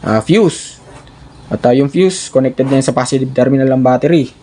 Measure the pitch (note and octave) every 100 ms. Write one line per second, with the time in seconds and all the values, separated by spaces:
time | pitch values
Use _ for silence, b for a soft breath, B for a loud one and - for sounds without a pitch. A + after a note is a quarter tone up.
0 | - A2 A2 G3 F#3+ - - - - -
1 | - - - - - G#2 B2 B2+ C#3 F3
2 | F#3 F#3 - C3 C3 - C3+ C3+ C3 B2
3 | B2 C3+ C3 C3 C#3 C#3 C3 C3 B2+ B2+
4 | C#3+ E3+ B2 -